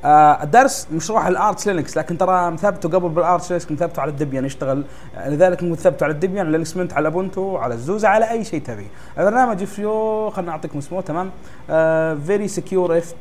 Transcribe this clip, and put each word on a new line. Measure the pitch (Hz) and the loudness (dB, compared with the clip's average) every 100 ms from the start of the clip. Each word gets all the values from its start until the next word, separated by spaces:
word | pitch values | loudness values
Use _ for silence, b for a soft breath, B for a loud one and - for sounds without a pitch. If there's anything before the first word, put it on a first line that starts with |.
آه، | 147 151 151 143 | 8 8 8 6
الدرس | 151 226 269 - - | 4 6 6 0 -6
مشروع | 160 160 220 165 | -6 0 0 2
الارتش | 180 208 190 208 | 2 0 0 -2
لينكس، | 180 135 160 | -2 -2 -4
لكن | 151 170 | -4 0
ترى | 185 185 175 | 2 2 2
مثبته | 165 202 196 170 | 0 -2 0 0
قبل | 180 175 | 0 2
بالارتش | 160 170 180 - | 0 2 0 0
لينكس، | 175 170 | -6 -4
مثبته | 147 170 - | -4 -2 -2
على | 143 | -4
الديبيان | 143 143 131 | -4 -4 -2
يشتغل، | 135 - 135 135 135 B B - | -4 -4 -2 -2 -4 B B -10
آه، | 90 | -4
لذلك | 147 185 180 | 2 2 2
مثبته | 175 165 185 156 | -2 2 2 2
على | 147 | 0
الديبيان، | 151 180 196 165 | 0 -2 0 0
لينكس | 160 160 180 | 0 0 -4
منت، | 180 | -2
على | - 151 | 0 0
بونتو، | 170 190 190 190 180 | 0 -4 -4 -4 -2
على | 123 | -4
الزوزة، | 117 131 208 208 | -4 -4 2 4
على | 214 226 | 4 2
أي | 233 | 0
شيء | 208 156 | -2 -6
تبي. | - 107 101 B B - | -6 -10 -12 B B 0
البرنامج | 185 233 254 196 | 2 4 2 0
فيو، | 196 - 208 220 220 214 214 | -6 -4 -2 -2 0 -2 -4
خلنا | 202 175 | -4 -6
أعطيكم | 156 160 147 | -8 -8 -8
اسمه، | 143 185 | -6 -8
تمام؟ | 185 156 190 - B B - | -4 -4 -6 -10 B B 0
آه، | 160 160 160 160 | 2 4 4 0
فيري | 156 147 202 208 | -2 0 0 0
secure | 185 - 185 175 170 | -6 -2 0 2 2
اف | 170 - | 0 -12